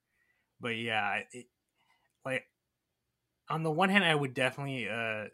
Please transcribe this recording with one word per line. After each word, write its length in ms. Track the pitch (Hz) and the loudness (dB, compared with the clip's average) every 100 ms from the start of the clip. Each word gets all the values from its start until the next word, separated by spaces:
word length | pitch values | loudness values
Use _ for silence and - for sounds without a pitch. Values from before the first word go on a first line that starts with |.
| _ _ _ _ _ _ | _ _ _ _ _ _
But 160 | 120 113 | -6 -4
yeah, 460 | 117 110 104 101 101 | -2 0 0 -2 -6
it, 160 | 127 120 _ _ _ _ _ _ _ | -16 -20 _ _ _ _ _ _ _
like, 220 | 135 131 - _ _ _ _ _ _ _ _ _ - | -6 -6 -8 _ _ _ _ _ _ _ _ _ -6
on 120 | 156 | -2
the 80 | 160 | 0
one 180 | 156 190 | 2 4
hand, 140 | 202 | 6
I 100 | 175 | 6
would 200 | 156 143 | 2 2
definitely, 540 | 123 127 127 139 131 107 | 0 0 0 -6 -4 -4
uh, 400 | 113 113 107 104 | -4 -4 -4 -8